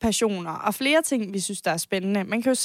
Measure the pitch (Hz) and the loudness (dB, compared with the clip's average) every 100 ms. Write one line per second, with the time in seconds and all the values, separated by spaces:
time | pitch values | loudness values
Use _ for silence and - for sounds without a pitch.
0 | 226 196 220 190 165 156 - 202 269 311 | -2 2 0 0 -4 -4 -4 0 4 4
1 | 320 262 202 196 180 196 185 165 - 190 | 4 0 -2 -4 -4 -4 -2 -2 -2 -2
2 | 190 202 185 226 247 254 | 0 0 0 0 2 2